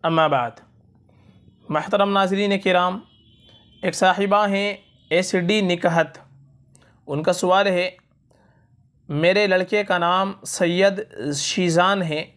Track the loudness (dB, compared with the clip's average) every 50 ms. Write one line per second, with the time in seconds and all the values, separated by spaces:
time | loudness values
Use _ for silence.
0 | -2 0 2 2 2 2 2 0 -2 -4 -8 -14 -20 _ _ _ _ _ _ _
1 | _ _ _ _ _ -20 _ -20 _ -20 _ _ _ -4 -4 -4 -2 -2 0 0
2 | 0 2 2 0 0 0 0 -2 0 0 -2 0 0 2 2 2 2 0 -2 -6
3 | -12 _ _ _ _ _ _ _ _ _ -20 _ _ _ _ -8 -6 -6 -2 2
4 | 2 2 2 2 0 2 2 2 2 0 0 -2 -2 -4 -6 -8 _ _ _ _
5 | _ _ 0 0 0 0 -2 -2 0 2 0 2 2 0 -2 0 0 0 2 2
6 | 0 -2 -6 -20 -20 _ -20 -20 -20 _ _ _ _ _ _ _ _ _ _ _
7 | _ -8 -6 -2 0 -2 0 0 2 2 2 2 2 2 0 0 -2 -4 -6 _
8 | _ _ _ _ _ _ _ _ _ _ _ _ _ _ _ _ _ _ _ _
9 | _ -8 -4 0 2 2 4 4 2 2 2 0 0 0 -2 -2 -2 0 -2 0
10 | 0 0 0 0 0 -4 -6 -12 -12 -12 -4 -2 -2 0 2 2 2 2 0 -2
11 | -12 -12 -12 -10 -8 -6 -6 -4 -6 -4 -2 0 0 2 2 2 2 2 0 0
12 | -2 -4 -4 -6 -8 -10 _